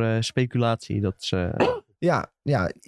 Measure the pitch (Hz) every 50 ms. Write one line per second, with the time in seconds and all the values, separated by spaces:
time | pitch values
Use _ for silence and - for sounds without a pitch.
0 | 117 113 110 113 113 - - 127 127 120 - 120 120 117 113 - - - 107 104
1 | 101 95 - - - - - 92 87 87 - - - - 494 427 - _ _ -
2 | - 175 156 113 - - _ _ - 139 147 110 90 - - - -